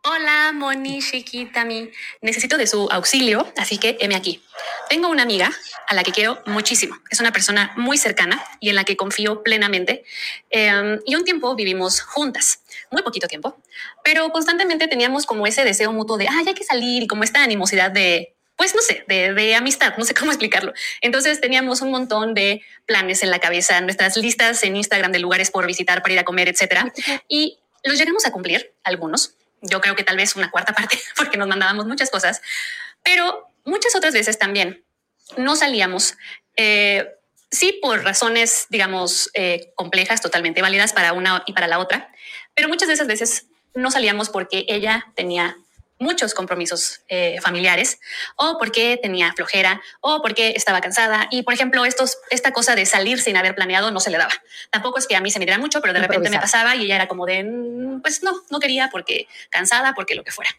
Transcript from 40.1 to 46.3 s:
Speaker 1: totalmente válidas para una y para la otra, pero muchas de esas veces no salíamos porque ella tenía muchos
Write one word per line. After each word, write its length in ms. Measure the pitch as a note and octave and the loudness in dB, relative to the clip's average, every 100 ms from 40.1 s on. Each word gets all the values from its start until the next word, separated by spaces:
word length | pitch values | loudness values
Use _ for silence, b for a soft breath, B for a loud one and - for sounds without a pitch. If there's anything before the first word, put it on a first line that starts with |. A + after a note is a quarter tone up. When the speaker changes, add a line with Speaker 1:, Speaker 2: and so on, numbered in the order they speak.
| A3+ | 0
Speaker 1:
totalmente 400 | E3+ E3+ E3+ E3 | 0 0 0 2
válidas 300 | F#3+ G3 G#3+ | 2 4 2
para 220 | G3+ E3+ | 4 2
una 300 | F3+ F#3 F#3 G3 | 2 2 0 0
y 80 | |
para 140 | F#3+ F3 | -2 0
la 120 | E3+ | 0
otra, 320 | F#3 A3+ - B B B B - | 0 -2 -4 B B B B 0
pero 120 | D#4 | 0
muchas 220 | E4+ F#4 | 0 0
de 40 | D4+ | 2
esas 120 | C#4 | 0
veces 380 | A3 A#3 - _ _ _ | 0 -2 -4 _ _ _
no 160 | B3+ B3+ | -4 0
salíamos 380 | C4+ G#3+ G#3 G#3 | 2 2 0 -2
porque 360 | F#3+ F#3 F#3+ - | -4 -4 -4 -2
ella 380 | G#3 G#3 A3+ - - | -2 0 -2 -4 -8
tenía 400 | F3+ F3 F3 - _ _ _ _ | -4 -2 -2 -4 _ _ _ _
muchos 340 | C4+ F4 A3 | -4 -2 -2